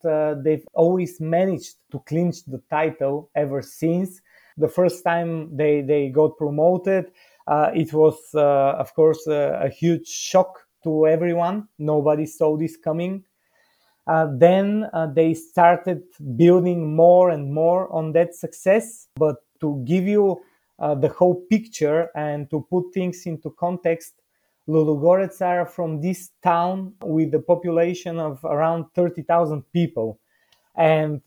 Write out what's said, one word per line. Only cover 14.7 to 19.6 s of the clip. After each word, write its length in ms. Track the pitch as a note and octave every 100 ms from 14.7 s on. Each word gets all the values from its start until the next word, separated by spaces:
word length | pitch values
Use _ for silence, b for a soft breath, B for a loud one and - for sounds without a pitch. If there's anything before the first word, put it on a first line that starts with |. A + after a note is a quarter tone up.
| G#3+ G#3+
uh, 140 | E3 D#3+
they 260 | C#3 E3
started 680 | D#3+ - - E3+ F3 F#3 D#3+ - _ C#3+ A#2+
building 580 | E3+ F3+ F3+ F3 D3+ D#3
more 360 | E3+ F3+ F3+
and 220 | D3+ C#3
more 380 | D3+ E3 F3+ F#3+
on 220 | E3 D#3+
that 200 | D#3+ E3+
success. 760 | - D#3+ - F#3+ G#3+ - - _ -
But 280 | D3+ C#3 _
to 240 | _